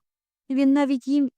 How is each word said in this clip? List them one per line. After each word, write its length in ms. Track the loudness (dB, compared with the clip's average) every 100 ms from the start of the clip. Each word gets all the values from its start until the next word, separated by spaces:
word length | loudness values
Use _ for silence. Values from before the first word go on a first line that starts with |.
| _ _ _ _ -6
він 240 | 0 2
навіть 340 | 2 0 -2 -2
їм 220 | -2 -2